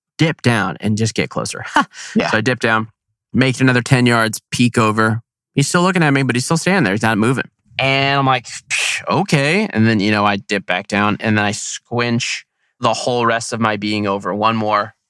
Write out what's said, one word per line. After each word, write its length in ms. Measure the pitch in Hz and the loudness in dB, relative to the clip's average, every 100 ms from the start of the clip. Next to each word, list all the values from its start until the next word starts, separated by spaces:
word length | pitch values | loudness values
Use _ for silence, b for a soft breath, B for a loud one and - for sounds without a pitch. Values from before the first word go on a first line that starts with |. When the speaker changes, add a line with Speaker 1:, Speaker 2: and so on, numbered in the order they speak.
| _ - | _ -2
Speaker 1:
dip 240 | 160 - | 0 0
down 340 | 123 117 95 - | 0 0 -2 -4
and 160 | 101 107 | -4 -2
just 160 | 113 - | -2 -2
get 140 | 78 | -4
closer. 340 | - - - - | -4 -8 -8 -4
<laughs> 460 | 302 - - - 214 | -2 -2 -6 -6 -2
Speaker 2:
Yeah. 140 | - | 0
Speaker 1:
So 80 | 110 | 0
I 20 | |
dip 180 | 113 123 | 0 0
down, 300 | 117 110 110 _ _ _ _ | 0 0 -2 _ _ _ _
make 220 | - 131 123 | 0 0 2
it 60 | |
another 200 | 131 123 | 2 2
ten 240 | 117 127 123 | 2 4 4
yards, 360 | 117 113 - - | 4 2 -2 -8
peek 260 | - 120 123 | 0 2 4
over. 460 | 110 107 110 113 - _ _ | 2 2 2 0 -6 _ _
He's 140 | - 147 | -4 0
still 120 | 180 | 2
looking 220 | 185 185 | 2 2
at 80 | 151 | 2
me, 120 | 135 | 2
but 120 | 131 120 | 0 -2
he's 80 | - | 0
still 120 | 165 | -2
standing 260 | - 190 | 0 2
there. 100 | 104 | 2
He's 80 | 104 | 2
not 160 | 113 107 | 0 2
moving. 320 | 113 127 - _ _ - | 0 0 -4 _ _ -4
And 400 | 135 135 139 139 | 0 0 0 0
I'm 60 | 135 | 2
like, 200 | 131 - - - | 0 -4 -16 -8
"Psh, 320 | - - - - | -4 -4 -6 -2
okay." 600 | 117 202 147 139 185 220 | -2 0 0 2 0 0
And 160 | - 110 | 2 2
then, 120 | 110 | 2
you 100 | 101 | 2
know, 140 | 107 104 | 2 2
I 100 | 101 | 0
dip 300 | - 101 - | -4 -6 -2
back 220 | 90 - | -4 -2
down 300 | 101 104 101 | 0 0 0
and 160 | 113 107 | 0 0
then 80 | 104 | 0
I 60 | |
squinch 920 | 101 - - - 120 120 117 - - - _ _ - | -4 -8 -12 -8 -4 -2 -2 -4 -8 -12 _ _ -2
the 120 | 120 | -2
whole 320 | 110 - 120 117 | 0 -2 0 0
rest 280 | 113 - | 0 -4
of 60 | 117 | -2
my 160 | 110 107 | 0 0
being 280 | 107 107 104 | -2 -2 -2
over 280 | 101 101 101 | -2 -4 -2
one 200 | 110 113 | 0 0
more, 360 | 107 104 104 _ _ | 0 -2 -2 _ _